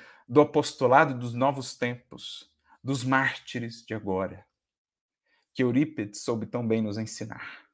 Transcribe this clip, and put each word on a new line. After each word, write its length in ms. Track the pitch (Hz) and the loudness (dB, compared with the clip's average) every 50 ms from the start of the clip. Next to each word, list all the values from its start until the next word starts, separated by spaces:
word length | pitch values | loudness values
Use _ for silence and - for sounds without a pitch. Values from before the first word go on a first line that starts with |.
| - - - - _ - | -16 -20 -20 -20 _ 2
do 120 | 120 151 | 6 6
apostolado 720 | 147 151 - 156 143 - - - 135 120 127 143 160 143 131 | 6 6 4 0 0 -2 -2 0 4 6 8 8 8 6 2
dos 180 | 120 123 120 117 | -4 -6 -6 -2
novos 440 | 120 131 139 139 135 127 - - | 0 0 0 0 -2 -6 -10 -8
tempos, 720 | - 127 120 120 120 _ - - 131 - - - - - _ _ _ _ _ _ _ - | -4 -4 -4 -4 -6 _ -18 -20 -16 -14 -14 -14 -16 -18 _ _ _ _ _ _ _ -8
dos 220 | 127 139 131 120 | -6 -4 -4 0
mártires 840 | 131 135 131 135 135 - - - - - 127 120 113 117 - - | 2 2 2 2 0 -2 -6 -8 -10 -10 -8 -8 -8 -10 -12 -10
de 80 | - 113 | -8 -8
agora, 500 | 107 98 98 95 95 95 92 92 98 - _ _ _ _ _ _ _ _ _ _ _ _ _ _ _ _ _ _ _ _ _ - | -6 -4 -4 -2 -2 -2 -4 -6 -12 -20 _ _ _ _ _ _ _ _ _ _ _ _ _ _ _ _ _ _ _ _ _ -2
que 80 | - 131 | 0 2
Eurípides 600 | 123 120 131 156 156 - - 104 101 104 - - | 4 4 4 2 2 0 -6 -8 -8 -8 -8 -4
soube 220 | - 120 113 107 | -4 -4 -4 -4
tão 220 | - - 123 120 | -6 -6 -4 -2
bem 160 | 113 110 113 110 | 0 0 0 0
nos 160 | 107 101 110 | -2 -4 -6
ensinar. 720 | 110 110 - - 110 113 - - - - - - - _ | -6 -8 -8 -10 -12 -12 -12 -14 -14 -16 -16 -18 -20 _